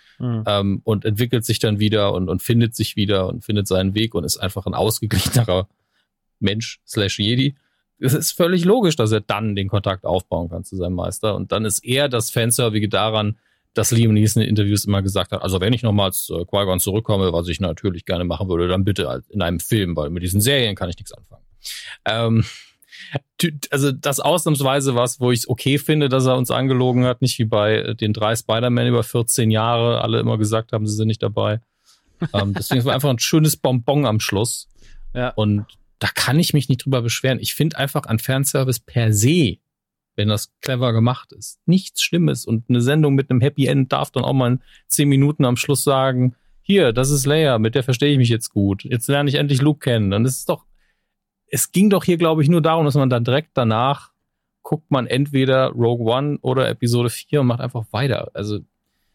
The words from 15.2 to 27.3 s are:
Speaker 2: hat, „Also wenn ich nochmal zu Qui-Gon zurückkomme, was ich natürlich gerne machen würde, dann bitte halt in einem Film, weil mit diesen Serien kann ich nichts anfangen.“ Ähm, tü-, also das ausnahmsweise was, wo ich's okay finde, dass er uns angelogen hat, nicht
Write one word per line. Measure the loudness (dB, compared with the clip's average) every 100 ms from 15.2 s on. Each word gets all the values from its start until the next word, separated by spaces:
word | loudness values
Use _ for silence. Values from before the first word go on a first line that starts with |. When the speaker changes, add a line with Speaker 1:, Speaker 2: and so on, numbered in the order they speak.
| -4
Speaker 2:
hat, | -4
„Also | -2 -2
wenn | -2
ich | -2
nochmal | 0 0 0
zu | -2 -6 -8
Qui-Gon | -4 -2 0 -2
zurückkomme, | -2 -4 -2 0 2
was | 0 -2
ich | -4
natürlich | -4 -2 -4 -6
gerne | -6 -4
machen | -4 -4 -2
würde, | -2 0
dann | 0
bitte | 0 0 -2
halt | -4 -8
in | -4
einem | -2 -2
Film, | -2 -2 0 -4
weil | -4
mit | -4
diesen | -2 0
Serien | 2 2 0
kann | -4 -8
ich | -10
nichts | -16
anfangen.“ | -20 -20 -20 _ _ -16 -14 -16 -10 -4
Ähm, | -2 2 2 0 -6 -20 _ _ -20 -12 -12 _ -4
tü-, | -4 -4 -4
also | 0 0
das | 0 -4 -2
ausnahmsweise | 0 0 2 0 2 2 2
was, | 2 0 0
wo | 0
ich's | 0 0
okay | -2 0 0
finde, | 2 2 2
dass | 2 2
er | 2
uns | 0
angelogen | 0 0 2 2 2
hat, | 2 2
nicht | -2